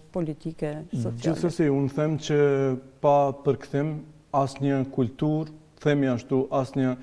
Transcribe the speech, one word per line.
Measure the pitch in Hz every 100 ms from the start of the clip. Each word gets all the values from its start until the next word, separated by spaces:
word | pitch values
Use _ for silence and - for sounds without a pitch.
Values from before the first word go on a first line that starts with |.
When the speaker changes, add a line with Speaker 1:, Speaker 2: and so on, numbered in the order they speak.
| -
Speaker 1:
politike, | 185 156 147 170 160 151 151 156
sociale. | 131 117 117 165
Speaker 2:
Gjithsesi, | 160 175 - 156
unë | 139 135 151
them | 151 151
që | - 147 143 139 135 127 - -
pa | 147 143 139
përkthim | 135 147 131 - 139 151 151 - - _
asnjë | 143 135 - 139 139 131
kulturë, | - 120 - 151 151 156 - - -
themi | 151 147 135
ashtu, | 120 - 131 135
asnjë, | 139 131 139 131 127